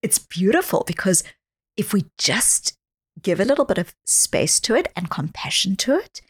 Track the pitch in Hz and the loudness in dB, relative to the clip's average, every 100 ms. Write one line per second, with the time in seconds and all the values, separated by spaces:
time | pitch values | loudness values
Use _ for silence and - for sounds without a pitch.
0 | 214 - - 170 190 302 381 - - 170 | 0 -2 -4 0 2 2 2 -2 -2 -2
1 | 190 180 - - _ _ _ - - 202 | 0 0 -2 -18 _ _ _ -6 0 0
2 | 147 - - 233 - - - - _ _ | -2 -4 -2 0 2 0 -2 -10 _ _
3 | _ - - 170 214 294 277 180 175 - | _ -8 -2 0 2 2 2 0 -2 -8
4 | - - - - 147 - - 233 349 - | -2 0 2 0 2 0 2 0 0 -6
5 | 180 - 151 - 139 - - 190 - 302 | -6 -4 -6 -6 -4 -2 -2 -2 0 0
6 | 453 - _ | -2 -16 _